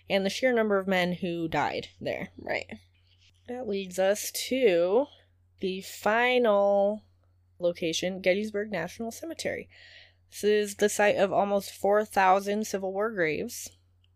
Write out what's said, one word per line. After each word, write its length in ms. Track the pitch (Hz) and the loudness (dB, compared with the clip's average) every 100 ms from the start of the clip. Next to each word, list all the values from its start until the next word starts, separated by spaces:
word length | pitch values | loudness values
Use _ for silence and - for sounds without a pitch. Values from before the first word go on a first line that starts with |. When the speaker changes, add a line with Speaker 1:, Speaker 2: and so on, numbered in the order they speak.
| - | -4
Speaker 1:
and 160 | 196 196 | -2 0
the 40 | |
sheer 220 | - 262 | 0 2
number 260 | 233 214 196 | 2 2 0
of 80 | 190 | 2
men 240 | 185 175 | 0 0
who 340 | 175 180 170 165 | -2 -4 -4 -2
died 420 | 147 104 80 - - | 0 0 -2 -10 -8
there. 280 | 135 - - - | -6 -6 -8 -12
Speaker 2:
Right. 300 | - - - 220 _ _ _ _ _ _ - | -6 -6 -8 -16 _ _ _ _ _ _ -14
Speaker 1:
That 200 | 247 214 | -10 -6
leads 320 | 196 185 180 | -6 -6 0
us 320 | 190 208 - - - | 0 0 -4 -6 -4
to 580 | 262 233 170 180 233 285 - _ _ _ _ | 2 4 4 4 2 0 -6 _ _ _ _
the 220 | 190 190 | -6 -6
final 1200 | - - 208 226 247 254 226 202 202 202 202 214 - _ _ _ _ - | -10 -4 0 2 4 4 4 4 4 4 2 -2 -10 _ _ _ _ -4
location, 600 | 175 170 165 160 180 190 | -2 0 -2 -2 -4 0
Gettysburg 500 | 190 196 214 208 214 | 0 0 0 -6 -6
National 400 | 180 175 - 226 | -6 -6 -8 -10
Cemetery. 560 | - 330 302 - - - - - - - _ _ | -10 -10 -8 -6 -6 -10 -20 -20 -20 -20 _ _
This 140 | - | -4
is 320 | 202 208 208 202 | 2 2 0 0
the 140 | 208 | 0
site 260 | - 208 123 | 4 2 4
of 160 | 190 | 2
almost 380 | 143 202 202 - | 2 2 0 -4
four 340 | - 196 208 214 | -2 2 2 2
thousand 600 | 202 190 196 202 208 214 | 2 4 4 2 -4 -4
Civil 260 | 196 190 | -4 -4
War 160 | 190 220 | -4 -2
graves. 580 | 202 160 147 226 - - - _ _ _ | 0 0 -2 -6 -10 -14 -18 _ _ _